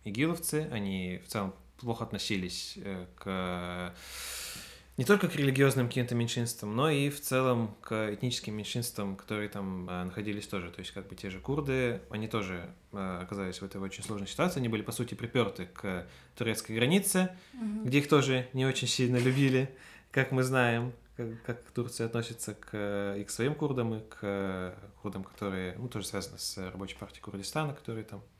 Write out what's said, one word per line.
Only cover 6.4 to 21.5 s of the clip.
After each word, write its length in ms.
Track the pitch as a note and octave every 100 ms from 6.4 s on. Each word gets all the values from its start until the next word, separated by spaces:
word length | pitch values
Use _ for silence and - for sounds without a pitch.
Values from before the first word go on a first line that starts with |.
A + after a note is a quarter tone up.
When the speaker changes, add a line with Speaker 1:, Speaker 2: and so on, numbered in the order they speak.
| A#2 - G#2 A2
Speaker 1:
но 140 | D3+
и 180 | C#3+ C#3+
в 100 | C#3+
целом 540 | - C3 C3 A#2+ A2 G#2
к 320 | - A2 A2
этническим 400 | G#2 B2+ A#2+ -
меньшинствам, 640 | G#2+ G2+ B2 A#2 - G2+ F#2+
которые 320 | - G#2+ G#2
там, 400 | G2+ G2 F#2 F2+
э, 140 | F2+
находились 420 | F2+ F#2 G#2 G#2 -
тоже. 240 | G2+ F2
То 100 | E2+
есть, 120 | F2+
как 160 | - -
бы, 80 | F#2
те 120 | G2+
же 100 | F#2
курды, 600 | - C#3+ C#3+ C3 B2 A#2 -
они 180 | G#2+ A2
тоже, 440 | A2+ F#2+ F2+ F2 - -
э, 280 | G#2 F#2+ F2+
оказались 380 | F2+ G2+ F#2+ F2
в 40 |
этой 160 | F#2+ G2
очень 240 | F#2+ -
сложной 240 | G#2 G#2+ G2
ситуации. 320 | - F3 D#3+
Они 80 | B2
были, 140 | A2
по 100 | G#2
сути, 220 | A#2 A#2
приперты 520 | G2+ A#2 B2+ G#2+ - F2+
к 400 | - G#2 F2+ F2 - - -
турецкой 400 | A2+ A2 - A2
границе, 540 | B2 F#3+ G3 F#3+ F#3 - -
Speaker 2:
Мгм. 300 | B3+ A3 G#3+ G#3+
Speaker 1:
где 120 | C#3
их 100 | C#3+
тоже 400 | D3+ C3 B2+ B2
не 120 | C3+ C3
очень 200 | C3 B2
сильно 280 | - B2+ B2
любили, 580 | B2+ C3 C#3 B2+ C3+ - - - -
как 200 | - C3
мы 100 | C3
знаем, 480 | B2+ C3 A#2+ A#2 B2 B2 - -
как, 260 | A#2 A2+
как 180 | -